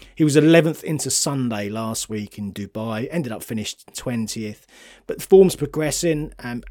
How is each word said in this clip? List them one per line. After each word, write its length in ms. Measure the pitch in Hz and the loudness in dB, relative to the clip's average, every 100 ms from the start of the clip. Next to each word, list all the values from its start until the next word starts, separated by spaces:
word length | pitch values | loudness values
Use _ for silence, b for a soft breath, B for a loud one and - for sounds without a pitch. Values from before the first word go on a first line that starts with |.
| B | B
He 100 | B | B
was 140 | 151 147 | 4 6
eleventh 460 | 156 165 160 151 | 8 6 4 0
into 260 | 165 151 135 | -4 -4 -2
Sunday 580 | - 151 139 123 104 101 | -2 -2 -2 -2 -2 -4
last 420 | 110 113 110 - | -6 -6 -6 -6
week 280 | 107 101 - | -8 -8 -10
in 160 | 101 | -10
Dubai, 540 | 101 98 110 113 110 131 | -8 -10 -8 -6 -6 -4
ended 220 | 170 160 | -6 -6
up 100 | 101 | -8
finished 500 | - 113 104 - - - | -8 -6 -6 -12 -16 -10
twentieth, 720 | 135 117 107 113 107 107 _ B B B - | -6 -4 -4 -6 -8 -10 _ B B B -10
but 100 | - | -8
the 80 | - | 6
form's 300 | 190 185 - | 8 8 4
progressing. 760 | 143 156 151 - 170 151 151 - | -4 -4 -4 -2 -2 -2 -4 -10
Um, 240 | 120 120 - | -10 -10 -10